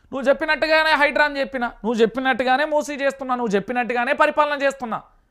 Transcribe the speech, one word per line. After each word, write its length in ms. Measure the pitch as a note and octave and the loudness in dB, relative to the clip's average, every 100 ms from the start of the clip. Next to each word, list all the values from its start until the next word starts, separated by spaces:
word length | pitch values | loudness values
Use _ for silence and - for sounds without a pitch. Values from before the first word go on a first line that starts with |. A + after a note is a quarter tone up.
| _ | _
నువ్వు 160 | C4 B3+ | -2 0
చెప్పినట్టుగానే 640 | C#4 D#4 D4+ D#4 D#4 D#4 | 2 0 0 2 4 4
హైడ్రా 340 | D4 D4 D4+ D4 | 4 2 2 0
అని 140 | C#4 | 0
చెప్పిన, 260 | C4+ B3+ A#3+ | -4 -4 -6
నువ్వు 280 | - G3+ | -6 -2
చెప్పినట్టుగానే 720 | A#3 A3 A#3+ C4 B3 B3+ B3+ D#4 | 2 2 2 -2 0 2 0 0
మూసీ 280 | D4+ C#4 | -2 -2
చేస్తున్నా, 420 | C#4+ C#4 C4+ C4 B3 | -2 -2 -2 -4 -4
నువ్వు 200 | A#3+ G3 | 0 -2
చెప్పినట్టుగానే 580 | G3 B3 A#3+ A#3+ A#3+ | -2 -4 -2 -2 0
పరిపాలన 480 | D4 D4+ D4+ D4 C#4+ | 2 2 2 0 0
చేస్తున్నా, 400 | C#4 C4+ A#3 F#3 - _ _ | -2 -4 -6 -8 -10 _ _